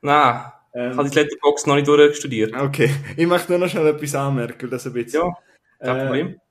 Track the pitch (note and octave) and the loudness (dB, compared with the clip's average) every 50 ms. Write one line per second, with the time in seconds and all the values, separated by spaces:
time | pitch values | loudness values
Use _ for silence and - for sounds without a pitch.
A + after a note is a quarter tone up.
0 | - C#3+ C#3+ D3+ C#3+ B2+ A#2+ B2 - - - _ _ _ _ B2 B2 B2 B2+ B2+ | 0 2 4 4 4 4 2 0 -6 -16 -20 _ _ _ _ -8 -8 -6 -2 -2
1 | C#3+ C#3+ - D#3 D3+ D3 - - - C#3+ D3 D3 - - C#3 C#3+ C#3+ C#3 D3 C#3+ | -2 0 2 2 0 0 -2 0 2 2 2 2 0 0 2 2 4 4 6 8
2 | D3 D3 D3 D3 - D3+ B2 A2 G#2+ G#2+ A2 B2+ C#3 C#3 C#3 D3 D#3+ - C#3 - | 8 6 6 0 -8 -6 -2 -2 -2 -2 -2 -4 -4 -4 0 0 0 0 0 -2
3 | - - - C#3+ E3 E3+ F3 F3 F3 - F3+ F3 F3+ F3+ F3 - D#3+ D3+ D3+ D3 | -6 -12 -2 -2 0 2 2 0 0 0 0 0 0 -2 -2 0 0 0 0 0
4 | D3 C#3+ C#3+ C#3+ C#3 C#3 C#3 B2+ A#2 A#2 - - - B2 B2+ B2 - C3+ A#2 A#2+ | -4 -6 -4 -4 -2 -2 -2 -2 -4 -6 -8 -10 -10 -8 -8 -8 -8 -8 -6 -6
5 | A#2 A#2 - D3+ E3+ F3+ E3+ - _ _ _ _ _ _ _ _ - A#2+ B2+ C3+ | -8 -4 -2 -2 -2 -2 -4 -8 _ _ _ _ _ _ _ _ -6 -4 -4 -2
6 | C3+ C3+ B2+ C3+ D#3+ F#3 - - _ _ | -2 -2 -2 -2 -4 -4 -8 -14 _ _